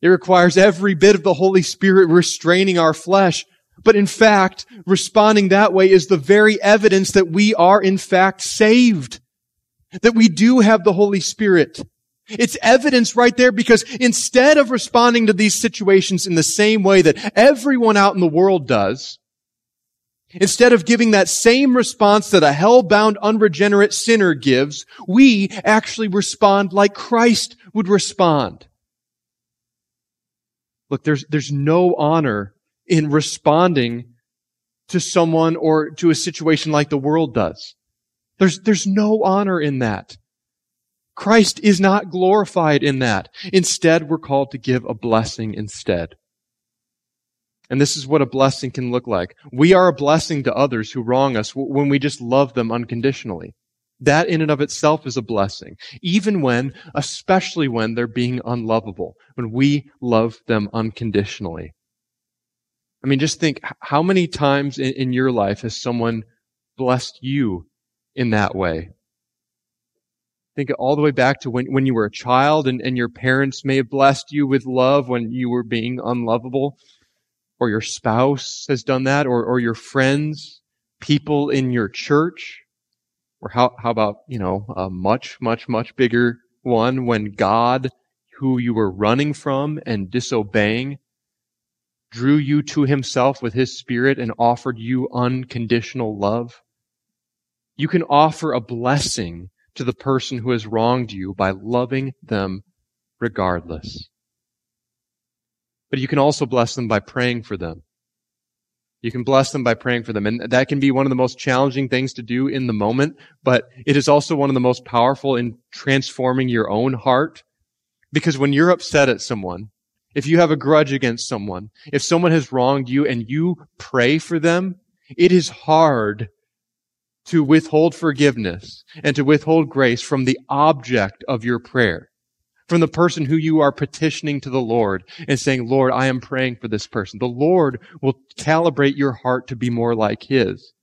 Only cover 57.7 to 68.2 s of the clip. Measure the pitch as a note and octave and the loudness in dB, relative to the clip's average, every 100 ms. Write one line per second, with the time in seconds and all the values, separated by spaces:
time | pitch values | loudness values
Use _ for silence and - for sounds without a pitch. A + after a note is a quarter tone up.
57.7 | A#2 A2 A2+ A#2+ A2 B2 B2 A2+ A#2+ A2+ | -2 -4 -4 -6 -4 -4 -4 -6 -6 -2
58.7 | A2+ G#2+ F2 F2 - _ - A#2+ A2+ C#3 | -2 -4 -10 -12 -12 _ -12 -8 0 0
59.7 | C#3+ C#3+ _ B2 A2+ A2+ A2 _ A2 G#2 | 0 -6 _ -2 0 0 -6 _ -4 -2
60.7 | A2+ A2 G#2+ A#2 G2+ G2+ - G2 E2 F2 | -6 -6 -6 -4 -2 -4 -8 -12 -12 -16
61.7 | _ _ _ _ _ _ _ _ _ _ | _ _ _ _ _ _ _ _ _ _
62.7 | _ _ _ C3+ C#3 D3+ - E3 C3+ - | _ _ _ -4 -2 -2 -2 -4 -4 -12
63.7 | - - C#3+ F3 F#3+ E3+ - D3 C#3 C#3+ | -18 -4 -2 0 0 -2 -2 0 0 -2
64.7 | C3+ C3+ C3+ C3 B2 C3 A#2+ G2 G#2 A#2 | -6 -6 -4 -4 -2 -2 0 -2 -4 -8
65.7 | - - A#2+ A#2 A2+ G#2+ _ _ _ _ | -8 -6 -4 -2 -4 -10 _ _ _ _
66.7 | _ B2+ B2+ - - B2+ C#3 B2 F#2 E2 | _ -2 -2 -4 -14 -8 -4 -4 -6 -12
67.7 | _ _ _ _ - | _ _ _ _ -6